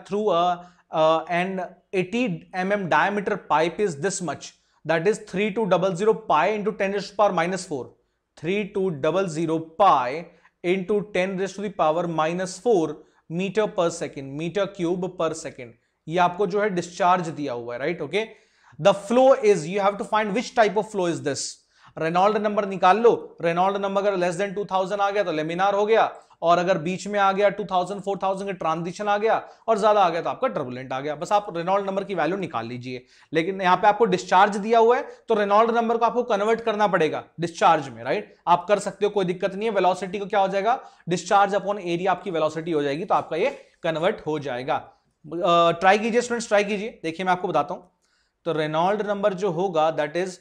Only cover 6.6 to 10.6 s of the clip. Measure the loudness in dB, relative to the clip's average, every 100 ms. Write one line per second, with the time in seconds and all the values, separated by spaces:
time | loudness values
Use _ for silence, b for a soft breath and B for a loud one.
6.6 | -4 -2 -2 -2 -4 2 2 2 -2 -4
7.6 | -6 -8 -10 -16 _ _ _ _ -4 -4
8.6 | -4 -2 -2 0 0 0 0 -2 -2 -2
9.6 | -4 2 4 4 2 -4 -10 b b _